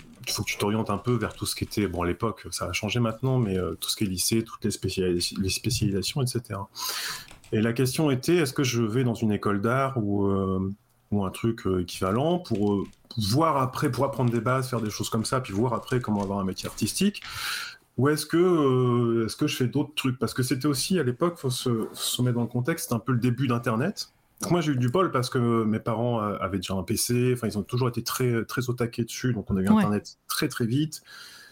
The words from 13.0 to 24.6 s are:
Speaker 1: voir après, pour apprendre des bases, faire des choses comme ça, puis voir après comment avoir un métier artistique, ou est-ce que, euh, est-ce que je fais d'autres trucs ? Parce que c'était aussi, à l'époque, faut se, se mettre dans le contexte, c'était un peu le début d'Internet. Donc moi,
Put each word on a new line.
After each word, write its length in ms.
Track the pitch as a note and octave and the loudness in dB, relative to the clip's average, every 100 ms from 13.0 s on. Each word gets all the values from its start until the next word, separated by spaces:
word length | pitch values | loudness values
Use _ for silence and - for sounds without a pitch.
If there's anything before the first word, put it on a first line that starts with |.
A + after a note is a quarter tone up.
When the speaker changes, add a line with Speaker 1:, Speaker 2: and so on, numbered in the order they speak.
| _ - | _ -4
Speaker 1:
voir 420 | G2+ C3+ D#3+ C#3+ | 0 4 4 2
après, 340 | B2+ - D3 | 0 0 -2
pour 140 | B2 C#3 | 0 -2
apprendre 260 | - B2 | 2 2
des 100 | A#2 | 2
bases, 280 | A#2 C3 B2+ | 2 0 0
faire 120 | A#2 | -4
des 80 | G#2+ | -4
choses 220 | - G#2 | -4 -2
comme 120 | A2+ | -2
ça, 160 | G#2 C3 | 0 -2
puis 140 | B2+ | -2
voir 200 | G2 B2 | 0 0
après 260 | G#2+ - B2 | 0 -2 -2
comment 240 | A2 G2+ | 0 -2
avoir 160 | G2 G2 | 0 -2
un 60 | F#2+ | -2
métier 220 | F#2+ F#2+ | -4 -8
artistique, 540 | - G#2+ - G3+ - - - - - - - _ - | -4 -4 2 0 0 -12 -8 -6 -6 -8 -14 _ 0
ou 120 | C#3 | 2
est-ce 160 | D3+ - | 2 0
que, 120 | E3 | 4
euh, 880 | F3+ E3 C#3 B2+ B2 A#2+ A#2 A2+ A2 | 4 6 4 4 4 4 4 2 0
est-ce 80 | - | 0
que 100 | D3+ | -2
je 100 | - | 0
fais 120 | B2 | 0
d'autres 260 | C#3+ D3 | 0 -2
trucs ? 240 | - C3 B2+ | -2 -4 -2
Parce 160 | A2 | -2
que 80 | - | -2
c'était 260 | B2 C3 D3 | -2 0 0
aussi, 300 | C3 - F3+ | 0 0 2
à 60 | |
l'époque, 340 | B2 B2 E3+ E3+ | 2 2 0 0
faut 140 | C3 | -4
se, 340 | B2+ B2+ A2 - | -2 0 0 -2
se 300 | - - - | -4 -4 0
mettre 140 | B2 A#2+ | 2 2
dans 40 | |
le 60 | A2+ | 0
contexte, 380 | A#2+ B2 E3 - | 0 -2 -2 -2
c'était 100 | A#2 | -2
un 40 | |
peu 120 | - | 0
le 80 | A#2+ | 2
début 260 | B2+ A#2+ B2 | 2 2 0
d'Internet. 640 | A#2 B2 A2 F3 - - _ _ - | 0 0 0 0 -4 -12 _ _ -10
Donc 80 | - | 0
moi, 100 | F3 | 2